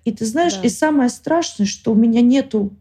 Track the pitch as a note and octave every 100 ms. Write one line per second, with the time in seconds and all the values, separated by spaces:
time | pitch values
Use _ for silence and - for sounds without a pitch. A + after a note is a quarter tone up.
0 | - A3 A3+ B3 F4 G3 G#3 - D#4 D4+
1 | B3 - - D#4+ D#4+ - G3+ - - A3
2 | A#3 A3+ A#3+ C4+ C4+ A3 G3+ -